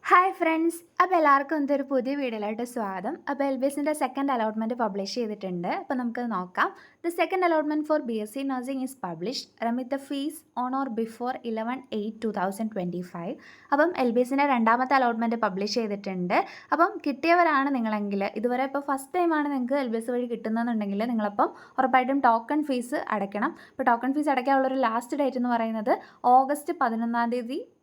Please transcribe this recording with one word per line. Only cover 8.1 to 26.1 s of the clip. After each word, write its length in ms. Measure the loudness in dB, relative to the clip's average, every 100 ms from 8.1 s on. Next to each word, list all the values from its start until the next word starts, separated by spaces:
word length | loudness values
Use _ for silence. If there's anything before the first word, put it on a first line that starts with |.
| -4
S 80 | -4
C 100 | -6 -4
nursing 300 | -4 -4 -6 -6
is 80 | -8
published. 420 | -10 -6 -6 -6 -10 _ -2
Remit 220 | -2 -2
the 60 | -6 -4
fees 260 | -4 -4 -8 _ -6
on 120 | -4 -2
or 40 | -4 -4
before 340 | -6 -4 -6 -6 -6
eleven 280 | -6 -4 -6 -6 -6
eight 220 | -6 -4
two 80 | -4 -2
thousand 300 | -2 -2 -6
twenty-five. 600 | -4 -4 -6 -8 -10 -10 -10 -14 -20 -4
അപ്പം 200 | 2 2 2
എൽ 100 | 0 2
ബി 40 |
എസിൻ്റെ 220 | 2 2 2
രണ്ടാമത്തെ 420 | 4 4 4 4 4
അലോട്ട്മെന്റ് 420 | 4 2 0 0 0
പബ്ലിഷ് 300 | 0 -2 -2
ചെയ്തിട്ടുണ്ട്. 580 | -2 -4 -6 -4 0 0 0 -8 -4
അപ്പം 200 | 2 2 2 -6
കിട്ടിയവരാണ് 640 | -2 2 4 6 4 2 0
നിങ്ങളെങ്കിൽ, 460 | 0 -2 -2 -2 -2 -2
ഇതുവരെ 240 | -2 0 0
ഇപ്പോൾ 140 | -2 -2
ഫസ്റ്റ് 260 | -4 -2 0
ടൈമാണ് 300 | 2 2 0
നിങ്ങൾക്ക് 260 | -2 0 0
എൽ 60 | 0 -2
ബി 40 |
എസ് 100 | -2
വഴി 140 | -2 -2 -4
കിട്ടുന്നതെന്നുണ്ടെങ്കിൽ, 680 | -2 -2 0 -2 -2 -2 0
നിങ്ങളപ്പം 360 | 0 -2 0 0 0 -14 0
ഉറപ്പായിട്ടും 400 | 4 4 4 2 4
ടോക്കൺ 340 | 2 0 -2 0
ഫീസ് 300 | -2 -2 -4 -4 -4
അടയ്ക്കണം. 360 | -4 -4 -4 -6 -20
അപ്പോൾ 140 | _ 2
ടോക്കൺ 220 | 2 0 0
ഫീസ് 160 | 0 0
അടയ്ക്കാനുള്ളൊരു 440 | 2 4 4 2 0
ലാസ്റ്റ് 320 | 0 -4 0
ഡേറ്റ് 180 | 0 0
എന്ന് 100 | 0 0
പറയുന്നത് 380 | 0 -2 0 0 -2